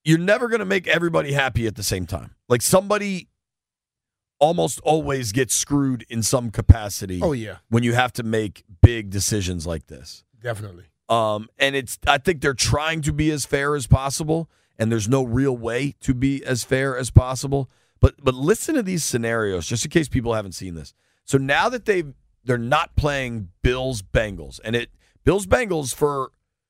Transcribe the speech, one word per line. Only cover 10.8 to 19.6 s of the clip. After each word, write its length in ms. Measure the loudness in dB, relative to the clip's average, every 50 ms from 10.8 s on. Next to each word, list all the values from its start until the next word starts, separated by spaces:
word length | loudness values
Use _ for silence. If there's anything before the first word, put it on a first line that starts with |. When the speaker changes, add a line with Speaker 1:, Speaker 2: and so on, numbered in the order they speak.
| -20 _ _ _ _ 0
Speaker 1:
Um, 400 | 2 2 2 0 -2 -4 -6 -8 _ 0
and 180 | 0 2 2
it's, 220 | 0 -4 -4 -10 -6 0 0
I 120 | 2 2
think 200 | 2 0 -2 0
they're 120 | 0 -2 0
trying 480 | 0 0 0 0 0 0 -2 -4 -2
to 100 | -2 -4
be 200 | -2 0 0 0
as 140 | 0 -2 -4
fair 300 | -2 -2 -2 0 0 -2
as 120 | -2 2 2
possible, 640 | 2 2 2 0 -4 -4 -4 -2 -2 -2 -4 -6 _ _ _ _ _ -2
and 140 | 0 0
there's 180 | 0 0 0 2
no 140 | 2 0 0
real 340 | 0 0 0 0 0 0 -2
way 380 | -4 -4 -2 -2 -2 -4 -6 _
to 120 | -4 -2 -2
be 320 | 0 0 0 -2 -2 -4
as 180 | -4 -4 -4 -2
fair 320 | -2 0 0 0 -2 -4 -4
as 120 | -2 4
possible. 600 | 4 4 4 4 -4 -6 -4 -4 -2 -2 -4 -4 _ _ _ _ _ 0
But, 160 | 0 0 2 _ -2
but 100 | -2 0
listen 420 | 0 2 0 0 0 0 -2 -2
to 80 | -2 0
these 200 | -2 -2 -4 -4
scenarios, 640 | -2 -4 -2 -2 0 -2 0 0 -2 -2 -4